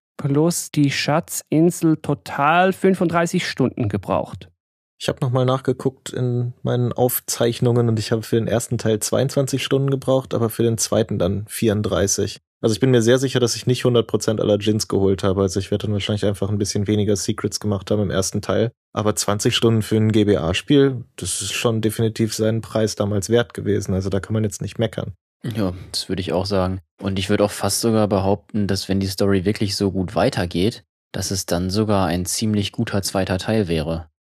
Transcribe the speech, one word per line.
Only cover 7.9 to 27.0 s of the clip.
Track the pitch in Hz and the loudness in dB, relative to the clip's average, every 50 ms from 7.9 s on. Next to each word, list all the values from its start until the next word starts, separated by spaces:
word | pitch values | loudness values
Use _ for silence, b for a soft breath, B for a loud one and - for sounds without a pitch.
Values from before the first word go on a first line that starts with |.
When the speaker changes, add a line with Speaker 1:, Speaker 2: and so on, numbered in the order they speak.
Speaker 2:
und | 113 107 | 2 0
ich | 104 - | 0 -2
habe | 120 113 110 | -2 -2 -2
für | - - | 0 0
den | 117 110 90 | 0 0 0
ersten | 95 113 - - 123 117 | 0 -2 -2 -2 -4 -2
Teil | - 113 110 107 | 0 0 0 0
zweiundzwanzig | - - - 107 123 139 - - 139 127 - 131 - | 0 0 0 0 0 0 0 0 0 0 -2 -4 -2
Stunden | - - 135 139 139 | 0 0 0 0 0
gebraucht, | 135 131 135 - 131 131 127 - - | 0 -2 0 0 0 0 0 -2 -2
aber | - 117 113 | -2 -2 0
für | - - 117 | 0 0 0
den | 117 113 110 | 0 0 0
zweiten | - - - 107 113 - - 98 | -2 0 0 0 0 0 0 0
dann | 92 90 101 101 104 | 0 0 0 -2 -4
vierunddreißig. | - - - - 113 101 107 104 95 95 85 92 98 - - 101 - - - _ _ _ _ | -8 -6 -2 0 2 2 2 0 0 0 0 0 0 0 0 -2 -4 -6 -10 _ _ _ _
Also | - 117 110 | -2 0 0
ich | 101 | 2
bin | - 131 | 2 4
mir | 127 120 110 | 4 4 6
sehr | 113 123 131 | 6 4 4
sicher, | 131 131 127 127 | 4 0 0 0
dass | 120 117 - | 0 0 0
ich | - - - | -2 -2 -2
nicht | 127 - - | -2 0 2
hundert | 127 123 117 113 - | 2 2 2 2 2
Prozent | - 107 - - 110 107 | -2 -2 0 -2 -2 0
aller | - 101 104 104 | 2 2 2 2
Djinns | 104 107 107 110 - - | 2 0 0 0 0 -2
geholt | - 101 98 95 98 95 - | 0 2 2 2 2 2 0
habe, | 101 95 98 98 | 0 2 2 2
also | 98 92 101 | 0 0 -2
ich | 95 - | -2 -2
werde | - 101 - | -2 -4 -2
dann | 107 104 | -2 -2
wahrscheinlich | 101 95 - 110 104 - | -2 -2 -2 -2 0 0
einfach | 101 101 - - 98 | -2 -2 -2 -2 -2
ein | 107 101 | -2 -2
bisschen | 104 101 - 110 98 98 | -2 -2 -2 -2 0 0
weniger | 107 104 104 98 104 | 2 2 2 2 0
Secrets | 95 - - 107 - - 104 - - | 0 0 -4 -4 -4 -4 -4 -4 -4
gemacht | - 107 104 98 - - 104 | -4 -2 -2 -2 -2 -2 0
haben | 107 104 | 0 0
im | 92 | 0
ersten | - 87 95 - - 104 98 | 0 0 -2 -2 -2 -4 -4
Teil. | - 95 101 107 117 - _ _ _ - | -2 0 0 0 0 -2 _ _ _ -6
Aber | 110 107 107 104 | -2 0 0 0
zwanzig | - - - 101 104 - 127 117 | 0 0 -2 -2 0 0 0 2
Stunden | - - 117 113 110 104 | 2 4 4 4 2 2
für | - - | 2 2
ein | 110 110 110 | 2 2 4
G | 107 110 104 | 4 4 4
B | 101 101 | 4 4
A-Spiel, | - - 80 101 - - - 147 143 139 135 135 120 117 - _ | 2 2 0 -2 -2 0 2 4 6 6 4 2 -2 -8 -14 _
das | - - 90 - - | -10 -8 -6 -6 -6
ist | - 101 - | -6 -6 -4
schon | - - 123 113 110 | -2 0 0 0 0
definitiv | 104 110 107 - 117 110 107 - 117 107 - | 0 0 0 0 0 -2 0 0 -2 -2 0
seinen | - 113 110 110 113 | 0 0 0 0 -2
Preis | 107 - - 113 110 107 - | -4 -4 -2 0 0 0 0
damals | - 104 101 101 104 92 - | -2 -2 -2 0 -2 0 2
wert | 110 117 120 - - | 2 2 2 0 -4
gewesen, | - 101 104 101 104 98 - 95 | -6 -4 -2 -2 -2 -2 -2 -2
also | 92 95 98 | -2 -2 -2
da | 95 98 | -2 -4
kann | 92 - 107 | -2 -2 -2
man | 110 107 | -2 -2
jetzt | 107 - - | -2 -4 -6
nicht | 107 104 - - | -8 -8 -4 -2
meckern. | 117 107 - - - - - - _ _ _ _ - | -2 -2 -2 -4 -8 -8 -10 -14 _ _ _ _ -8
Speaker 3:
Ja, | 147 110 110 104 92 90 90 - - - | -6 -4 -2 -2 -2 -4 -6 -10 -10 -8
das | - - - | -8 -6 -4
würde | 95 87 | -4 -4
ich | 92 - 71 | -4 -2 -2
auch | 87 92 | -2 -2
sagen. | 98 104 95 92 92 92 95 - _ _ - | 0 0 0 0 0 -2 -4 -8 _ _ -8